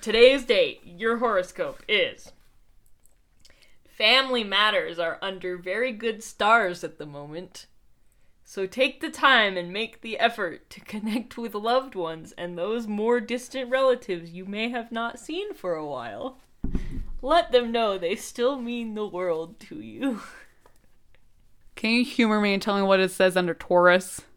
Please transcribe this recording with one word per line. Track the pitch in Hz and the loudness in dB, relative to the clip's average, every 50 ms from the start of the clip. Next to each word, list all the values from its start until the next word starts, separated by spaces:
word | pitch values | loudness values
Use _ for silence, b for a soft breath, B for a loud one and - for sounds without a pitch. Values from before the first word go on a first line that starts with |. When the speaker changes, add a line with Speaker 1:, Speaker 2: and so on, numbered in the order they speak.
Speaker 1:
today's | - 220 208 233 240 262 277 277 240 | -4 0 8 10 10 10 10 6 2
date, | - 214 190 160 131 - - - | 2 4 4 4 2 0 -10 -18
your | 170 175 175 226 226 233 226 | -20 -12 -4 -2 -2 0 0
horoscope | 240 233 208 185 180 - - 185 160 139 - - - | 0 0 2 0 -2 -2 -6 -6 -6 -6 -8 -10 -4
is, | - 208 196 165 113 - - - - - _ _ - _ - _ _ - - _ - - _ _ - _ _ _ _ _ _ - - - _ - - - - _ | 0 2 2 2 0 -2 -12 -20 -20 -20 _ _ -20 _ -20 _ _ -20 -20 _ -20 -20 _ _ -20 _ _ _ _ _ _ -20 -20 -20 _ -20 -20 -20 -20 _
"Family | _ - - 214 220 247 269 269 262 254 240 214 | _ -4 2 4 6 6 6 4 2 0 -2 0
matters | 196 196 202 214 214 208 180 160 165 165 170 | 0 2 4 4 4 4 2 0 -2 -4 -2
are | 170 165 - - | -2 -2 -2 -4
under | 190 196 190 180 180 180 180 | -6 -8 -8 -6 -8 -8 -8
very | 180 180 180 196 220 254 262 220 | -6 -6 -6 -2 -2 -2 -2 -4
good | 208 233 226 214 208 - | -4 -4 -4 -4 -6 -12
stars | - - - 208 208 233 233 202 175 175 - 170 | -16 -6 0 4 4 6 6 4 0 -4 -6 -10
at | 147 - | -12 -12
the | - 147 | -12 -16
moment. | 147 143 143 147 147 151 175 185 180 - - - _ _ _ _ - - _ _ _ _ _ - - _ _ _ | -14 -14 -14 -14 -12 -12 -14 -14 -14 -18 -20 -20 _ _ _ _ -20 -20 _ _ _ _ _ -20 -20 _ _ _
So | - - 202 190 | -14 -6 -6 -6
take | 185 - 254 269 277 - - | -6 0 0 0 0 0 -6
the | 320 - | -10 -10
time | - - 311 277 262 226 208 196 190 | -4 2 4 6 6 6 4 2 0
and | 180 175 175 | -4 -6 -6
make | 185 208 226 - - - | -6 -6 -8 -8 -10 -14
the | - 226 220 | -12 -10 -2
effort | - - 233 226 220 196 165 - - _ _ | 0 0 0 0 0 -6 -6 -6 -10 _ _
to | - - | -20 -20
connect | - - 208 214 208 220 208 240 220 - - | -16 -12 -10 -8 -6 -4 -4 -4 -6 -8 -12
with | 240 233 220 214 | -10 -10 -8 -8
loved | 208 214 226 247 262 262 262 - | -4 0 2 2 2 0 -2 -8
ones | 185 165 160 160 160 160 - - | -6 -6 -6 -6 -10 -14 -18 -12
and | - 175 175 175 | -10 -10 -8 -6
those | 170 175 208 226 240 226 | -6 -4 -4 -4 -6 -4
more | 214 208 208 214 233 240 240 | -6 -4 -2 0 0 0 0
distant | 220 233 240 247 247 - - 262 247 240 | -2 -4 -8 -8 -8 -10 -10 -8 -4 -2
relatives | 262 262 269 262 247 254 - - 180 170 165 165 | 0 2 4 2 2 0 -2 -8 -8 -8 -8 -14
you | 165 180 190 | -14 -14 -12
may | 196 202 214 226 240 | -10 -6 -6 -6 -4
have | 247 233 226 233 | -6 -8 -8 -6
not | 233 226 233 233 - - | -6 -6 -6 -6 -8 -12
seen | - - 311 370 415 415 359 | -12 -10 -8 -8 -8 -10 -12
for | - - 180 165 | -8 -6 -4 -4
a | 156 151 | -4 -6
while. | 147 135 127 117 113 101 113 - 262 254 - _ _ _ - - B B B B B B B B B B B | -8 -8 -8 -8 -10 -10 -10 -10 -10 -12 -14 _ _ _ -6 -6 B B B B B B B B B B B
Let | 247 269 320 349 339 - | 0 2 2 2 2 4
them | 240 247 240 233 | 4 2 4 4
know | 233 233 226 208 196 185 | 0 0 0 0 0 -2
they | 170 170 220 | -2 -2 -4
still | 233 - - - 240 240 262 285 254 | -4 -6 -12 -6 -2 0 0 0 -2
mean | 233 233 240 233 233 220 208 | -6 -6 -6 -6 -6 -8 -6
the | 214 208 | -6 -6
world | 190 165 180 185 175 160 160 165 170 214 - | -6 -4 -4 -2 -2 -2 -2 -4 -10 -14 -20
to | - - 170 - | -18 -16 -14 -14
you." | - 113 107 - 262 269 226 190 b | -14 -12 -8 -2 -2 -2 -2 -2 b
<laughs> | b b b b b b b b b - - _ - - - _ _ - - - - _ _ _ - - - - - - - | b b b b b b b b b -20 -20 _ -20 -20 -20 _ _ -20 -20 -20 -20 _ _ _ -20 -20 -20 -20 -20 -12 -4
Speaker 2:
Can | - 220 | 0 0
you | 233 247 240 | 2 2 2
humor | - - - 233 214 214 214 | 0 2 2 4 4 4 2
me | 208 202 196 | 4 2 2
and | 196 | 0
tell | - 220 202 | 0 0 0
me | 202 | 2
what | 196 196 190 185 | 4 4 4 4
it | 190 185 | 4 2
says | - - 190 185 180 | 2 4 4 4 4
under | 185 180 170 165 | 2 0 0 -2
Taurus? | - - - 180 175 175 180 180 185 185 - - - - _ - | -6 -2 4 4 8 8 8 8 6 2 -2 -14 -14 -16 _ -20